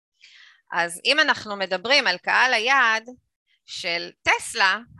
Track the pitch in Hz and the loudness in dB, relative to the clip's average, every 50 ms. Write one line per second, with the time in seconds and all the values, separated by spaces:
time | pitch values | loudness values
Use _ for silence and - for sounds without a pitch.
0 | _ _ _ _ - - - - - - _ _ _ _ - 175 170 170 170 170 | _ _ _ _ -20 -20 -20 -20 -20 -20 _ _ _ _ -2 -2 -2 -2 -6 -4
1 | - 240 277 311 302 285 240 - - 214 202 196 190 175 190 180 180 175 180 190 | 0 2 2 4 4 2 0 -2 -4 -8 -6 -6 -2 -2 -4 -4 0 2 2 2
2 | 175 190 180 180 - 196 190 208 240 262 247 220 214 247 277 269 247 226 220 220 | 2 2 -2 -2 -2 0 2 4 4 4 2 0 0 0 2 2 2 2 0 -2
3 | 226 240 254 _ _ _ _ _ _ _ _ _ _ - - - - 175 170 170 | -4 -10 -20 _ _ _ _ _ _ _ _ _ _ -16 -14 -8 -6 -4 -4 -4
4 | 175 170 - _ _ 330 415 480 - - - 233 202 190 190 214 240 - - | -6 -10 -14 _ _ 0 0 0 -2 -8 -2 2 2 2 2 -2 -6 -16 -20